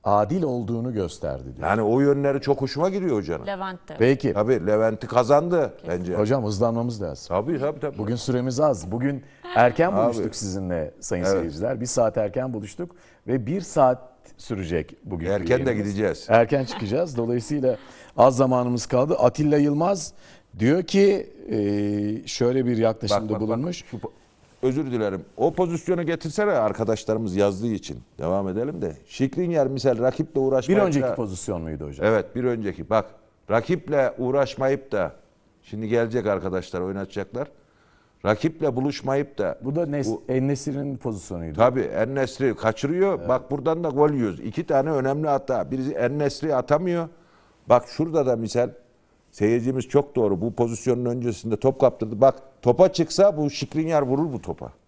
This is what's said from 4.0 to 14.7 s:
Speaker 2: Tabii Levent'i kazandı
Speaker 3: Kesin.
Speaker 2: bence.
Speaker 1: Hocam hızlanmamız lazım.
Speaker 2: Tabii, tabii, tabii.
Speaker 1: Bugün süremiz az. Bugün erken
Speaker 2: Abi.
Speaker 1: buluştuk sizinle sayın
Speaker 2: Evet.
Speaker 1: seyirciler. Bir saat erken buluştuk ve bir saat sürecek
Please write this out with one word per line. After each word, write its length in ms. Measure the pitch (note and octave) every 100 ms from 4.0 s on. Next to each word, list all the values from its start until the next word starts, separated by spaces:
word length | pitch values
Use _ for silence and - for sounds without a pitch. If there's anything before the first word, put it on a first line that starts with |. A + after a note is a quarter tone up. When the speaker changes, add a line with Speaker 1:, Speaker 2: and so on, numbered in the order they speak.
| A#2+ C3+ B2+
Speaker 2:
Tabii 340 | G2 G#2+ B2 F2
Levent'i 400 | G#2+ A2 G#2+ A2
kazandı 640 | A#2 A#2 C#3+ E3+ F3 C3 -
Speaker 3:
Kesin. 120 | D#2+ F2
Speaker 2:
bence. 160 | F2+ F2+
Speaker 1:
Hocam 300 | G#2+ C3+ G#2+
hızlanmamız 560 | G2 A#2 A#2 A#2+ A2
lazım. 340 | F2+ C#2 - F2+
Speaker 2:
Tabii, 240 | A#2+ D#3
tabii, 200 | C#3 D3+
tabii. 180 | D3 -
Speaker 1:
Bugün 180 | G#2+ A#2+
süremiz 440 | - B2 C3 B2
az. 320 | D3+ G#2+ F2
Bugün 320 | A2+ C3+ C#3 - - - F4+
erken 360 | B2 - E3+
Speaker 2:
Abi. 60 | - A#2
Speaker 1:
buluştuk 300 | A#2 G#2 -
sizinle 560 | G2+ F#2+ F#2 E2+ D2+ -
sayın 240 | - F2
Speaker 2:
Evet. 100 | F#2
Speaker 1:
seyirciler. 480 | G2 E2 D2 A2 B2+
Bir 40 | B2
saat 320 | - A2+ A#2
erken 360 | G#2 B2+ C3
buluştuk 420 | A2+ G#2 - F3 - - _ -
ve 180 | C3 A2
bir 160 | F#3
saat 380 | F3 D#3+ C3 B2+ - _ - -
sürecek 580 | - G#2+ F2